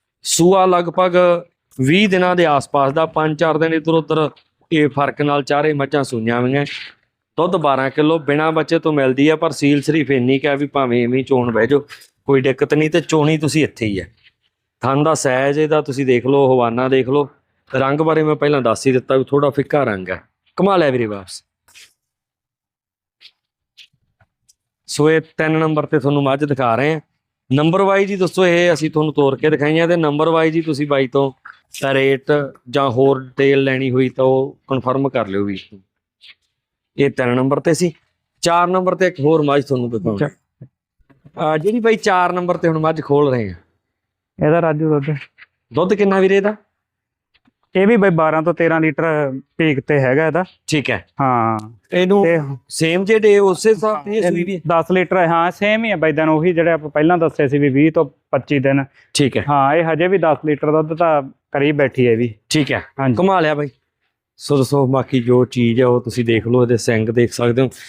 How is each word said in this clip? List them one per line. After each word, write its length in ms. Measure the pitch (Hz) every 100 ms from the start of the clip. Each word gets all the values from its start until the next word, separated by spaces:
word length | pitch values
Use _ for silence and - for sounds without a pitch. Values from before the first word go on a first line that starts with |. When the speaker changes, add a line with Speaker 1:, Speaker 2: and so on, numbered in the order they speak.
| _ _
Speaker 1:
ਸੂਆ 440 | - - 175 190 185
ਲਗਭਗ 500 | 175 170 175 185 180 180 170 - _ _ -
ਵੀਹ 280 | 131 185 208
ਦਿਨਾਂ 280 | 185 180 180
ਦੇ 100 | 160
ਆਸ-ਪਾਸ 460 | 143 - 143 135
ਦਾ, 140 | 156 160
ਪੰਜ 320 | 160 156 151
ਚਾਰ 200 | 165 151
ਦਿਨ 160 | 160
ਇੱਧਰ 180 | 160 160
ਉੱਧਰ 380 | 165 151 160 147 - _ _ _
ਇਹ 160 | 160 147
ਫਰਕ 340 | 143 139 -
ਨਾਲ 200 | 147 143
ਚਾਰੇ 300 | 135 143 151
ਮੱਝਾਂ 320 | 143 139 147
ਸੂਈਆਂ 360 | 131 117 113 120
ਹੋਈਆਂ। 260 | 127 139 147 - - - _ _ _ -
ਦੁੱਧ 200 | 180 180
ਬਾਰਾਂ 340 | 147 131 135
ਕਿਲੋ 280 | 147 151 165
ਬਿਨਾਂ 340 | 139 147 160
ਬੱਚੇ 260 | 160 151 165
ਤੋਂ 140 | 160
ਮਿਲਦੀ 380 | 147 131 131 147
ਹੈ, 60 | 156
ਪਰ 140 | 160
ਸੀਲ 320 | 131 143 143
ਸਿਰਫ 280 | 147 156 127
ਇੰਨੀ 280 | 135 123 135
ਕੁ 100 | 147
ਹੈ 80 | 139
ਵੀ 100 | 143
ਭਾਵੇਂ 380 | 139 127 120
ਐਵੇਂ 200 | 120 131
ਚੋਣ 280 | 127 131 120
ਬਹਿ 140 | 113 117
ਜਾਓ, 140 | 143 143 - - _ -
ਕੋਈ 140 | 139
ਦਿੱਕਤ 340 | 135 127 143
ਨਹੀਂ, 160 | 151 156
ਤੇ 100 | 170
ਚੋਣੀ 380 | - 160 147 156
ਤੁਸੀਂ 260 | 151 156
ਇੱਥੇ 220 | 104 - 110
ਹੀ 140 | 92
ਹੈ। 140 | 82 _ _ _ _ _ _ _
ਥਣ 220 | 120 139
ਦਾ 120 | 156
ਸਾਈਜ਼ 440 | 151 139 127 139 143
ਇਹਦਾ 220 | 151 151
ਤੁਸੀਂ 260 | 147 131 131
ਦੇਖ 200 | 120 127
ਲਓ, 280 | 139 135
ਹਵਾਨਾ 340 | 127 117 117 131
ਦੇਖ 200 | 131 123
ਲਓ। 200 | 143 139 _ _ _ _
ਰੰਗ 260 | 131 135 147
ਬਾਰੇ 220 | 160 156
ਮੈਂ 120 | 151
ਪਹਿਲਾਂ 280 | 143 147 143
ਦੱਸ 240 | 117 104 139
ਹੀ 60 |
ਦਿੱਤਾ 240 | 127 - 135
ਵੀ 80 |
ਥੋੜ੍ਹਾ 260 | 127 143 143
ਫਿੱਕਾ 340 | 143 135 151
ਰੰਗ 240 | 123 98 92
ਹੈ। 140 | 90 - _ _ -
ਘੁਮਾ 160 | 190 185
ਲਿਆ 140 | 147
ਵੀਰੇ 160 | 127 110
ਵਾਪਸ। 380 | 101 92 - - _ _ - - _ _ _ _ _ _ _ _ _ _ _ _ _ - _ _ _ _ - - _ _ _ _ _ _ _ _ _ -
ਸੋ 240 | - 156
ਇਹ 100 | 160
ਤਿੰਨ 380 | 160 - 156 160
ਨੰਬਰ 280 | 160 151 143
ਤੇ 120 | 151
ਤੁਹਾਨੂੰ 240 | 143 143
ਮੱਝ 220 | 139 139
ਦਿਖਾ 300 | 147 135 123
ਰਹੇ 200 | 113 147
ਹਾਂ। 60 | 156 - _ _ _ -
ਨੰਬਰ 300 | 135 160 190
ਵਾਈਜ਼ 300 | 196 196 190
ਹੀ 40 | 196
ਦੋਸਤੋ 300 | 180 185 185
ਇਹ 260 | 170 175
ਅਸੀਂ 180 | 147 156
ਤੁਹਾਨੂੰ 240 | 151 156
ਤੋਰ 220 | 143 139 131
ਕੇ 140 | 156
ਦਿਖਾਈਆਂ, 380 | 151 147 160 170
ਤੇ 80 | 175
ਨੰਬਰ 320 | 151 147 160
ਵਾਈਜ਼ 280 | 160 165 160
ਹੀ 60 |
ਤੁਸੀਂ 240 | 160 139 147
ਬਾਈ 200 | 139 127
ਤੋਂ 260 | 139 135 - - - _ - 139
ਰੇਟ 400 | 135 135 135 143 147 139 - 123
ਜਾਂ 200 | 139 139
ਹੋਰ 320 | 120 139 131
ਡਿਟੇਲ 420 | 127 131 139 139
ਲੈਣੀ 260 | 135 131 135
ਹੋਈ 180 | 127 127
ਤਾਂ 160 | 127
ਉਹ 340 | 131 131 139 - -
ਕਨਫਰਮ 400 | 131 127 131 139
ਕਰ 180 | 127 101
ਲਿਓ 180 | 98
ਵੀ। 140 | 101 95 - 98 _ _ _ _ - _ _ _ _ _ _ -
ਇਹ 140 | 139
ਤਿੰਨ 240 | - 123
ਨੰਬਰ 260 | 127 131 143
ਤੇ 140 | 175
ਸੀ। 180 | 156 175 - _ _ _ _
ਚਾਰ 260 | 170 170 175
ਨੰਬਰ 280 | 185 185
ਤੇ 120 | 180 185
ਇੱਕ 140 | 180
ਹੋਰ 220 | 147 160
ਮੱਝ 220 | 147 143
ਤੁਹਾਨੂੰ 260 | 135 127 120
ਦਿਖਾਉਂਦਾ। 360 | 113 110 101 147
Speaker 2:
ਅੱਛਾ। 1300 | - _ _ - _ _ _ _ _ _ - 156
Speaker 1:
ਅਹ, 40 | 156
ਜਿਹੜੀ 220 | 185 240
ਬਾਈ 160 | 226 220
ਚਾਰ 360 | 208 185 180
ਨੰਬਰ 240 | 180 180 170
ਤੇ 120 | 170
ਹੁਣ 100 | 160
ਮੱਝ 240 | 156 160
ਖੋਲ 280 | - 143 143
ਰਹੇ 200 | 123 101
ਆ। 40 | 85 _ _ _ _ _ _ _ - 151
Speaker 2:
ਇਹਦਾ 160 | 170
ਰਾਜੂ 260 | 165 151 156
ਦੁੱਧ। 280 | 147 143 143 - _ - _ _
Speaker 1:
ਦੁੱਧ 200 | 127 185
ਕਿੰਨਾ 260 | 202 196 190
ਵੀਰੇ 160 | 190 196
ਇਹਦਾ? 200 | 202 208 _ _ _ _ _ _ _ _ _ _ _ 185
Speaker 2:
ਇਹ 100 | 202
ਵੀ 100 | 233
ਬਾਈ 140 | 196
ਬਾਰਾਂ 320 | 160 160 160
ਤੋਂ 120 | 160
ਤੇਰਾਂ 260 | 165 165 160
ਲੀਟਰ 240 | 160 147 160 151 139 131 - -
ਪੀਕ 240 | 160 135
ਤੇ 200 | - 147
ਹੈਗਾ 260 | 131 139 160
ਇਹਦਾ। 180 | 156 185 _ -
Speaker 1:
ਠੀਕ 240 | 151 123
ਹੈ। 160 | 104 - -
Speaker 2:
ਹਾਂ। 380 | 135 120 113 110 107 113 _
Speaker 1:
ਇਹਨੂੰ 320 | 180 180 202
Speaker 2:
ਤੇ 320 | 170 165 139 135 -
Speaker 1:
ਸੇਮ 360 | - 160 180
ਜੇ 140 | 196 220
ਡੇ 200 | 208 202
ਉਸੇ 320 | 196 170 220
ਹਿਸਾਬ 340 | 208 214 208
ਤੇ 60 | 143
ਇਹ 120 | 220
Speaker 2:
ਇਹ 80 | 175
Speaker 1:
ਸੂਈ 140 | 170
ਵੀ 120 | 180 180
ਹੈ? 40 | 175
Speaker 2:
ਦਸ 180 | 165 156
ਲੀਟਰ 240 | 185 175 185
ਹੈ, 100 | 165
ਹਾਂ, 240 | 170 175
ਸੇਮ 340 | - 208 220
ਹੀ 60 | 226
ਹੈ 60 | 180
ਬਾਈ, 160 | 160
ਦਿਨ 160 | 151 156
ਉਹੀ 240 | 156 180
ਜਿਹੜੇ 180 | 165 165
ਆਪਾਂ 200 | 160 151
ਪਹਿਲਾਂ 280 | 151 156 175
ਦੱਸੇ 300 | 160 - 139
ਸੀ 100 | 143
ਵੀ 100 | 143
ਵੀਹ 240 | 135 160
ਤੋਂ 120 | 165 147 - _
ਪੱਚੀ 280 | 139 - 143
ਦਿਨ। 260 | 135 139 135 _ _
Speaker 1:
ਠੀਕ 220 | - 135 113
ਹੈ। 80 | 147
Speaker 2:
ਹਾਂ, 260 | 143 135
ਇਹ 100 | 160 165
ਹਜੇ 160 | 156 180
ਵੀ 100 | 190
ਦਸ 200 | 160 143
ਲੀਟਰ 280 | 151 147 151
ਦੁੱਧ 260 | 156 156 160
ਤਾਂ 240 | 170 147 135 - _
ਕਰੀ 200 | 143 143
ਬੈਠੀ 340 | 147 131 - 120
ਹੈ 60 |
ਇਹ 40 | 113
ਵੀ। 180 | 120 - -
Speaker 1:
ਠੀਕ 240 | 156 135
ਹੈ। 100 | 110 - -
Speaker 2:
ਹਾਂਜੀ। 160 | 131 117
Speaker 1:
ਘੁਮਾ 220 | 190 185
ਲਿਆ 140 | 156
ਬਾਈ। 140 | 147 147 - _ _ _ _ _ _
ਸੋ 160 | - 143
ਦੋਸਤੋ, 300 | 123 143 127
ਬਾਕੀ 340 | 135 - 131
ਜੋ 240 | 120 123
ਚੀਜ਼ 360 | 120 123 117 117
ਹੈ 60 | 123
ਉਹ 140 | 123
ਤੁਸੀਂ 240 | 120 120
ਦੇਖ 220 | 117 113 113
ਲਓ, 160 | 123
ਇਹਦੇ 140 | 120 117
ਸਿੰਗ 320 | - 113 110
ਦੇਖ 240 | 117 117
ਸਕਦੇ 300 | - 120 120
ਹੋ, 80 | 131 -